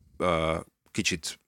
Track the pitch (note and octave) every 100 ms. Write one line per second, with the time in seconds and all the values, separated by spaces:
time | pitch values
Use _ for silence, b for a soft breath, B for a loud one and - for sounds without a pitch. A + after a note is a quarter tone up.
0 | - - F2+ E2 D#2+ D#2+ - _ _ -
1 | F#2+ E2+ - -